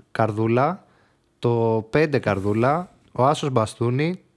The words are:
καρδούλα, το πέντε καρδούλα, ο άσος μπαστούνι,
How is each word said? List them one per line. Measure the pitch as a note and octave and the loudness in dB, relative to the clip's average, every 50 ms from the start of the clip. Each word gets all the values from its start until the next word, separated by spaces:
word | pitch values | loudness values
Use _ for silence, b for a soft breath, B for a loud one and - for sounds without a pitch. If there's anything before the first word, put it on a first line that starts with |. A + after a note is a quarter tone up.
| - _ | -20 _
καρδούλα, | - - A2+ G#2+ G2+ G#2+ A2 A2+ A#2 B2 C3+ D#3 F#3 - _ b b b b b b b b _ _ _ | -2 -2 -2 0 0 -2 0 0 2 2 2 0 -2 -4 _ b b b b b b b b _ _ _
το | - A#2+ A#2+ A#2 A2+ A2+ A2+ A2 - - | -2 0 0 2 2 2 0 0 -2 -2
πέντε | - D3 D#3+ D#3 C#3 A#2 | 0 0 0 2 0 -2
καρδούλα, | F#2+ G#2+ G2+ G2 F#2+ G#2 G#2 A2 A#2 C3+ D3 F3 F3+ - - _ _ _ | 0 0 -2 0 0 -2 0 2 2 2 0 0 -4 -8 -16 _ _ _
ο | - - B2 | -2 0 2
άσος | C#3 D3+ - - C#3+ | 2 2 0 -2 -2
μπαστούνι, | C3 A#2 A2 G#2+ - - A#2+ A#2+ B2 C3+ D3+ E3 F#3 - _ _ _ | 0 0 0 -2 -2 -4 -2 -2 -2 -2 -2 -4 -4 -8 _ _ _